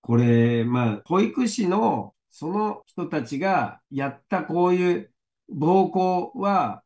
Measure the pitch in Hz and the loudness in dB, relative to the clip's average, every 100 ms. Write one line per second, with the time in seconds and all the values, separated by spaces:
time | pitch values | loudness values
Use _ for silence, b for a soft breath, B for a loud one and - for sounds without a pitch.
0 | - 117 120 117 117 117 117 123 120 104 | 2 2 4 4 4 2 0 0 -2 -4
1 | - 180 220 - 240 - 185 196 226 120 | -2 0 0 0 -2 0 0 0 0 -2
2 | 101 _ _ - 151 202 214 - _ - | -6 _ _ -12 -6 -4 -4 -6 _ -10
3 | 175 156 117 139 190 170 104 - _ 139 | -6 -6 -4 -4 0 0 -2 -8 _ -6
4 | 139 131 _ 185 - 165 180 180 180 175 | -6 -8 _ -6 -2 0 2 4 2 0
5 | - _ _ _ - 170 151 190 185 190 | -4 _ _ _ -14 -2 2 4 2 0
6 | 185 180 180 - 196 196 120 98 | 0 0 -4 -4 0 0 0 -6